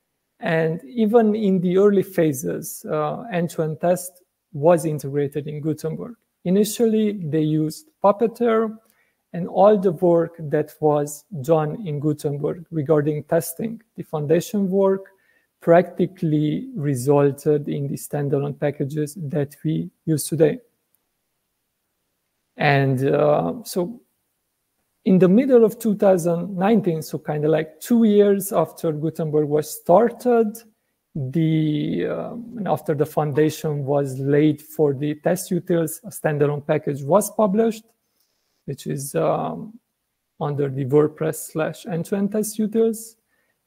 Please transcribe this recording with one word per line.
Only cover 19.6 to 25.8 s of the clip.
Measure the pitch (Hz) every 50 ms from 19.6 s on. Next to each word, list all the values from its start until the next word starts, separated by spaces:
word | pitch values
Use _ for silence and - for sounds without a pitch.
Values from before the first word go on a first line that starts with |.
we | - 156 160 160 175 180 _ _ -
use | 165 156 135 -
today. | - 165 143 160 147 - 247 - _ _ _ _ _ _ _ _ _ _ _ _ _ _ _ _ _ _ _ _ _ _ _ _ _ _ _ _ _ _ _ _ _ _ _ _ _ _
And, | - 156 147 139 139 139 135 135 127 135
uh, | 143 147 143 151 147 147 151 165 170 - 233
so | - - - 190 175 175 233 - _ _ _ _ _ _ _ _ _ _ _ _ _ _ _ _ _ _ _ _ -
in | 214 185 175
the | 185 175
middle | 190 240 285 277 254 233 226
of | 208 220
two | -